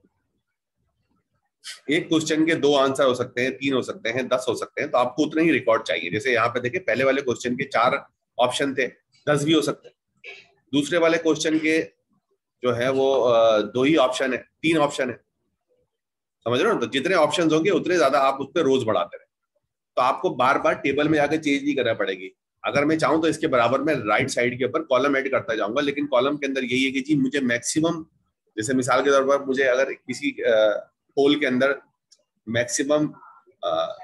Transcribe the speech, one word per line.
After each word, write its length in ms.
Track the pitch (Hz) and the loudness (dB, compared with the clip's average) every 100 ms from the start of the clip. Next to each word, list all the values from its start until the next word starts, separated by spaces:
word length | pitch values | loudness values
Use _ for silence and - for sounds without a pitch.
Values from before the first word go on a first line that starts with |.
| _ _ _ _ _ _ _ _ _ _ _ _ _ _ _ _ - - - | _ _ _ _ _ _ _ _ _ _ _ _ _ _ _ _ -20 -12 -4
एक 180 | 165 156 | -2 0
question 380 | 160 156 156 160 | 0 0 0 0
के 80 | |
दो 200 | 160 139 | 2 2
answer 300 | 143 135 135 | 4 2 2
हो 100 | 135 | 2
सकते 280 | 123 120 120 | 0 -4 -4
हैं, 100 | 131 | -4
तीन 220 | 131 139 | -4 -2
हो 80 | 131 | -2
सकते 280 | 104 98 113 | -4 -6 -6
हैं, 160 | 127 120 | -4 -2
दस 180 | 127 127 | -2 -2
हो 60 | |
सकते 280 | 98 - 104 | -6 -6 -6
हैं, 80 | 147 | -2
तो 80 | 131 | 0
आपको 240 | 120 - | 0 -2
उतने 200 | 151 156 | -2 0
ही 80 | 165 | 2
रिकॉर्ड 320 | 131 117 113 | 2 2 0
चाहिए। 280 | - 85 82 | 0 -6 -4
जैसे 240 | 107 127 | -4 -2
यहाँ 140 | 113 117 | 0 0
पे 120 | 120 | -2
देखिए, 200 | 120 180 | -6 -6
पहले 240 | - 113 | -2 0
वाले 180 | 135 139 | 0 0
question 340 | 127 113 123 123 | -2 -4 -4 -6
के 80 | |
चार 400 | 135 120 123 135 - _ _ - | -4 0 0 0 -6 _ _ -2
option 360 | 123 - 143 | -2 0 -4
थे, 120 | 135 120 - _ _ - | -4 -6 -8 _ _ -2
दस 180 | 147 | -2
भी 80 | 147 | 2
हो 100 | 156 | 0
सकते 260 | 143 - - | 0 -6 -12
हैं। 60 | _ _ _ - - _ _ _ | _ _ _ -20 -20 _ _ _
दूसरे 260 | 143 139 170 | -4 -2 0
वाले 200 | 165 165 | 2 2
question 400 | 165 151 160 156 | 0 0 0 0
के 220 | 156 160 - _ _ _ _ _ _ _ | 0 0 -2 _ _ _ _ _ _ _
जो 100 | 123 | -2
है 180 | 117 131 | 0 0
वो, 220 | 135 135 | 2 2
अ, 460 | 135 120 117 113 107 | 2 4 4 6 4
दो 220 | 104 120 | 2 0
ही 120 | 139 160 | 2 4
option 360 | 127 - 135 | 2 0 -4
है, 60 | 120 - _ | -4 -8 _
तीन 160 | 156 165 | 0 2
option 320 | 143 - 127 | 0 -2 -6
है, 100 | 110 _ _ _ _ _ _ _ _ _ _ _ _ 117 | -8 _ _ _ _ _ _ _ _ _ _ _ _ -2
समझ 140 | 123 | 0
रहे 120 | 208 | 0
हो? 60 | 208 | 0
तो 80 | 113 | -2
जितने 280 | 139 165 | -2 0
options 380 | 185 147 180 160 | 2 2 2 2
होंगे 180 | 156 185 | 2 2
उतने 260 | 165 156 175 | 0 2 2
ज्यादा 220 | 139 143 | 4 4
आप 220 | 135 - | 2 0
उस 80 | 135 | -4
पर 60 | 175 | 0
रोज 240 | 135 131 | 2 2
बढ़ाते 320 | 110 95 87 - | 2 -2 -2 -10
रहे, 100 | _ _ _ _ _ _ _ - | _ _ _ _ _ _ _ 0
तो 60 | |
आपको 280 | 127 139 185 | 0 0 -2
बार 280 | 131 123 139 | 0 2 2
बार 160 | 156 | 0
टेबल 340 | 175 143 135 151 | 0 -2 0 0
में 80 | 156 | 2
जाकर 180 | 143 160 | 0 0
चेंज 280 | 151 139 | 0 -2
नहीं 100 | 143 135 | 0 -2
करना 180 | 113 | 0
पड़ेगी। 360 | 107 95 95 95 - _ _ | -2 -4 -6 -10 -18 _ _
अगर 200 | 104 127 | -2 0
मैं 140 | 147 160 | 0 0
चाहूँ 220 | 135 160 | 0 2
तो 60 | 160 | 0
इसके 180 | - 156 | 0 0
बराबर 340 | 127 117 135 | 2 2 2
में 140 | 151 | 0
right 360 | 135 107 107 135 | -2 0 0 0
side 280 | 127 123 123 | -2 -2 -2
के 60 | |
ऊपर 180 | 120 156 | -2 -4
कॉलम 340 | 156 127 143 135 | 0 2 2 0
ऐड 140 | 131 | 0
करता 240 | 120 113 | -2 -2
जाऊंगा, 260 | 110 101 131 | -4 -2 -2
लेकिन 260 | 143 143 143 | -2 -4 0
कॉलम 300 | 123 139 147 | 0 2 -2
के 100 | 139 | -4
अंदर 180 | 135 | -4
यही 200 | 120 127 | -2 0
है 60 | 135 | 0
कि 100 | 135 | -2
जी 140 | 135 | 0
मुझे 260 | 147 131 143 | 0 0 0
maximum, 640 | 123 120 - 156 165 170 160 _ _ _ _ 107 | -2 -2 -4 -2 0 -2 -10 _ _ _ _ -6
जैसे 180 | 110 | -2
मिसाल 280 | 131 123 127 | -2 2 2
के 60 | 139 | 4
तौर 160 | 139 135 | 2 2
पर 160 | 139 | 0
मुझे 180 | 135 131 | 0 0
अगर 300 | 131 127 135 | 2 2 0
किसी, 380 | - - 123 143 | -4 -10 -6 -6
अ, 560 | - 120 110 107 104 - _ _ - | -2 0 4 2 0 -8 _ _ 2
पोल 220 | 139 147 | 2 2
के 60 | 139 | 0
अंदर 340 | 127 139 135 - _ _ _ _ _ 107 | 0 0 -2 -10 _ _ _ _ _ -6
maximum, 600 | 117 120 - 139 151 151 - - - _ _ | -4 -2 -2 0 0 0 -6 -20 -20 _ _
अ, 340 | 87 80 80 - | -4 -2 -4 -8